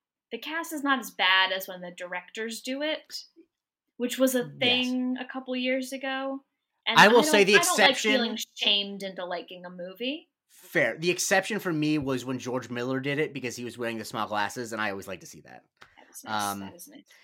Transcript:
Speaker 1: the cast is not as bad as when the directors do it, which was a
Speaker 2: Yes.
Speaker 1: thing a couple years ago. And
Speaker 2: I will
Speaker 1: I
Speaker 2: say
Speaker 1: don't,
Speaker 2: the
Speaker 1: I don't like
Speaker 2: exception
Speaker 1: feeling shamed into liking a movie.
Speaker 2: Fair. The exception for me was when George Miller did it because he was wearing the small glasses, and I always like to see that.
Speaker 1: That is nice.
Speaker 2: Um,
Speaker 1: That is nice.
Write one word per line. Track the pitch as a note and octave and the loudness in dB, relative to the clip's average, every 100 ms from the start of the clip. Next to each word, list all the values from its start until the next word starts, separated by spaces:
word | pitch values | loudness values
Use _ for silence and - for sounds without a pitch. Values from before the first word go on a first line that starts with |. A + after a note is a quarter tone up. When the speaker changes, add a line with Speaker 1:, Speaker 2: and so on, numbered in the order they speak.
| _ _ _ | _ _ _
Speaker 1:
the | A3+ | -10
cast | D4 E4 E4 | -8 -6 -6
is | D4+ | -4
not | C#4 C4 | 0 0
as | G3 | -2
bad | - F#3 F#3+ F#3 | 0 4 6 4
as | F#3+ F#3+ | 0 -6
when | F3+ | -12
the | F3+ | -12
directors | F3+ F3+ F3+ - A3 A3+ A3+ | -12 -8 -8 -8 -8 -8 -6
do | B3+ C#4 | -6 -4
it, | D4+ D4+ - - - _ _ _ _ _ _ - | -2 -4 -8 -14 -14 _ _ _ _ _ _ -6
which | B3 B3 | -4 2
was | C4 | 2
a | B3+ D3+ C#3 | 2 -4 -2
Speaker 2:
Yes. | B3 B3 B3 | 0 2 0
Speaker 1:
thing | B3+ B3+ B3+ | -2 -2 -4
a | B3+ | -6
couple | C4 B3+ B3+ | -10 -6 -4
years | B3+ C4 B3+ | -2 -2 -4
ago. | C4+ C4+ C4+ C4+ C4+ - _ _ _ - | -8 -6 -6 -6 -8 -12 _ _ _ 4
And | E3 | 8
Speaker 2:
I | G3 | 10
will | B3 | 10
Speaker 1:
I | |
Speaker 2:
say | - G#3 | 6 6
Speaker 1:
don't, | F#3+ | 6
Speaker 2:
the | |
Speaker 1:
I | G3+ | 6
don't | - G#3+ | 6 6
like | G3 | 6
Speaker 2:
exception | - A3 | 4 2
Speaker 1:
feeling | B3+ A3+ A3 - | 2 0 -4 -10
shamed | - A3+ G3+ G3+ G3 | -4 0 0 -2 -8
into | G3 F#3 | -8 -8
liking | F3+ F3 - F3+ | -6 -6 -8 -16
a | F3+ | -16
movie. | F3+ F3+ F#3+ B3+ D#4+ - _ _ | -14 -14 -8 -6 -6 -10 _ _
Speaker 2:
Fair. | - - E3+ A#2+ C#3+ | -20 -4 0 2 2
The | F3 | 0
exception | F3 - F#3+ F#3+ G#3 | 0 2 2 2 -2
for | F#3 | -2
me | D#3 D3+ D3+ | 0 2 2
was | C3+ B2+ | 0 -2
when | B2+ B2+ | -2 -6
George | B2+ B2+ A#2+ | -4 -6 -4
Miller | A#2+ B2 C3 | -4 -2 -2
did | C#3 C#3+ | 0 0
it | C#3+ | -2
because | C3+ B2 A#2 | -4 -8 -8
he | |
was | A#2+ A#2 | -10 -6
wearing | A#2 A2+ | -4 -4
the | |
small | G#2 A#2 G#2 | -6 -6 -2
glasses, | G#2 G2+ C3 A2+ | -2 -2 -4 -6
and | A2 | -4
I | G#2+ | -4
always | G2 F#2+ | -4 -10
like | F2+ | -12
to | - | -14
see | D#2 | -20
that. | A#1+ B1 _ _ | -20 -20 _ _
Speaker 1:
That | - _ - | -20 _ -20
is | - | -16
nice. | - G#2+ G2+ | -4 -2 0
Speaker 2:
Um, | G2+ | -4
Speaker 1:
That | F#2+ | -8
is | F3 - | -14 -20
nice. | - - - | -20 -20 -20